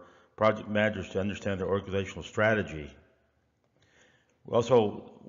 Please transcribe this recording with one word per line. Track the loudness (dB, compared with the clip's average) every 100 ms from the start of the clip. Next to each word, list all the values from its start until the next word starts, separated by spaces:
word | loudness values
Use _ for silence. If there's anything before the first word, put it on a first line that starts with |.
| -10 -20 _ 0
project | 2 2 -2
managers | 0 2 0 -4
to | -2
understand | -2 -4 -4 -4
their | 0
organizational | -2 -2 -4 -6 -10
strategy. | -8 0 2 2 -2 -8 -12 -18 _ _ _ _ _ _ _ _ _ _ _ _ _ _ -2
We | 0
also | 6 6 6 0 -12 -20